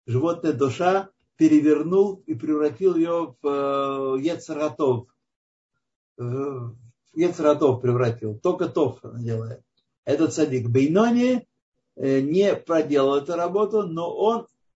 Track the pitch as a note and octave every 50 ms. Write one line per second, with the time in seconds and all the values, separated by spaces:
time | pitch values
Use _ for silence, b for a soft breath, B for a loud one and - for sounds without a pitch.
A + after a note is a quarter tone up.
0 | _ - A2+ B2+ D3 E3+ E3+ E3+ - D#3+ C#3 A#2+ C#3 C3 - - E3+ F3+ F#3+ G3
1 | F#3+ - _ _ _ _ _ _ D#3+ D#3 D#3 D3+ C#3+ D3+ D3+ C#3+ E3 E3+ F3+ G3
2 | G3+ G3+ F#3+ - _ - D#3 A#2 D#3+ D#3 D3+ D3+ D3+ D3 C#3+ - F#3+ F#3 F3 E3
3 | E3 E3+ E3+ E3+ E3+ C#3 B2+ _ - C#3+ C#3+ C#3+ C#3 C#3 C#3 C#3 C#3 C#3 C#3 C3+
4 | C3+ C3+ C3 C3 C3+ E3+ E3+ E3+ - - D#3 D3 D3+ D3+ B2 - D3+ C3 B2+ A2+
5 | - - _ _ _ _ _ _ _ _ _ _ _ _ _ _ _ _ _ _
6 | _ _ _ - A#2+ A#2+ B2 C3+ C#3 C#3+ C3+ B2+ A#2+ A#2 A2 - - - _ _
7 | _ _ _ D#3+ E3+ F3 - - D#3 D3+ D3 D3 D#3 C#3 B2 - - B2 A#2+ A#2+
8 | B2+ A2+ A2+ - A2 A2 G#2 - - F3+ F3 - F3+ D#3+ - F3 D3+ B2 - -
9 | - A#2 A2+ A#2+ A#2+ A#2 A2+ A2+ A2+ A#2 - - _ _ _ _ _ _ _ _
10 | _ A#2 C#3+ D3 - - - E3 D3+ C#3 B2+ B2+ A2+ A#2 A#2 C3 C#3 D3+ E3 G3
11 | A3+ A#3+ A#3+ A#3+ B3 B3+ B3+ A#3+ - _ _ _ _ _ _ _ _ _ _ -
12 | - C3+ C3+ C3+ C3+ C#3+ D#3+ F#3+ G3+ G3 D#3 - - - E3+ D#3+ D3+ C#3+ D3 C#3
13 | C3+ C3+ C#3 C#3+ C#3 D#3+ E3+ E3+ E3+ F3 F3+ G3+ G#3+ G3 G#3+ G#3+ G3+ F3 D#3+ E3
14 | E3+ E3+ - - F#3+ A3 A#3 A#3 - - _ _ _ _ _